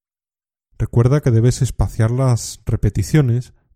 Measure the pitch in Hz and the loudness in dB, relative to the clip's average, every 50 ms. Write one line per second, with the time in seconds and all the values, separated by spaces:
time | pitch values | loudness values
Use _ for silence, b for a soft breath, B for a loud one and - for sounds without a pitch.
0 | _ _ _ _ _ _ _ _ _ _ _ _ _ _ _ - 113 - - 120 | _ _ _ _ _ _ _ _ _ _ _ _ _ _ _ -8 -6 -2 2 2
1 | 117 127 139 151 - 131 113 113 110 123 120 - 131 - - - 104 92 - - | 4 4 2 0 0 0 2 2 2 2 0 0 -2 -4 -2 -4 -4 -4 -2 -2
2 | 113 110 120 127 135 127 120 110 - - - - - - - - - 104 - - | -2 -2 -2 -2 0 0 0 -2 -4 -8 -16 -14 -8 -6 -4 -2 -2 -2 -2 -2
3 | 95 - - 156 143 123 113 123 123 - _ _ _ _ _ | -2 0 2 2 2 2 0 -2 -4 -8 _ _ _ _ _